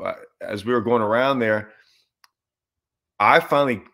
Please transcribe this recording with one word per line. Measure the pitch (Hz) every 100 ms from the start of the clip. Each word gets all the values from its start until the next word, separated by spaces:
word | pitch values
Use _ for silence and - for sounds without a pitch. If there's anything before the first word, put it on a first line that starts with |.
uh, | 92 - - -
as | - 104 101
we |
were | 123
going | 110 120
around | 104 117 135 135
there, | 113 107 107 - _ _ _ _ _ _ _ _ _ _ _ _ _ -
I | 104 156
finally | - 147 139 113 -